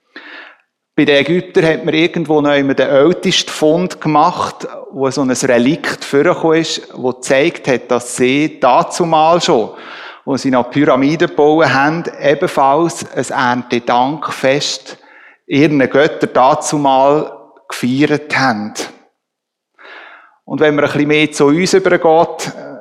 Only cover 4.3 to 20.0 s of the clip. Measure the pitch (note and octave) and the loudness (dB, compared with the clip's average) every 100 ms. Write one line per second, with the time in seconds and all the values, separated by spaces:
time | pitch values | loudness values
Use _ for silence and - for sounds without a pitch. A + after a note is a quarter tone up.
4.3 | - - - - - - D3 C3+ C#3 C3 | 0 -6 -8 -14 -14 -14 -4 -2 0 -2
5.3 | B2 C3 A#2+ A#2+ E3 - - - C#3 D#3+ | 0 2 2 2 0 -4 -8 -2 0 2
6.3 | E3 E3 D#3+ D#3+ - - - B2 A#2+ - | 0 0 0 -2 -6 -10 -8 -6 -4 0
7.3 | C3+ D#3+ - - A#2+ - A#2+ - - B2+ | 2 0 -2 -2 -2 -2 -4 -4 -2 0
8.3 | C#3 D3+ - C3 C#3 - - E3+ D#3 D#3 | 0 -2 0 2 2 0 -2 0 2 4
9.3 | F3 F3 C3+ G2+ - - - - - - | 2 2 0 0 -8 -18 -18 -18 -12 -6
10.3 | C3 C3+ B2+ A#2 C#3+ D3 C3 C#3 D#3+ E3+ | -4 0 0 0 0 2 2 2 0 0
11.3 | - D3 D#3 D3 C3+ C#3+ E3+ D3+ - C#3+ | 2 2 4 2 2 0 -2 -6 -4 0
12.3 | D3+ F3+ - C3+ C#3+ E3+ E3 - - B2+ | 0 0 0 2 2 0 -4 -8 -6 -4
13.3 | A#2 B2+ B2 A#2+ A#2+ A#2+ B2 B2+ D3+ - | -2 -2 -2 -2 -4 0 0 0 -4 -8
14.3 | - C3 C#3+ - - - - - - - | -2 0 0 -4 -8 -14 -20 -20 -20 -20
15.3 | _ - C#3 D#3 D3 B2+ C3+ C#3 - C3 | _ -4 2 2 2 2 2 2 0 -2
16.3 | - B2+ D3+ - D3+ C#3+ C3 C#3 D3 E3 | 2 2 2 -2 -2 2 2 4 2 -2
17.3 | - - _ - - B2 C3 D3 D3 D3 | -10 -20 _ -16 -6 -2 0 0 0 -2
18.3 | B2+ C3 G#2+ G#2+ - - - _ _ _ | -2 -2 -2 -6 -10 -14 -16 _ _ _
19.3 | _ _ _ _ _ - - | _ _ _ _ _ -20 -20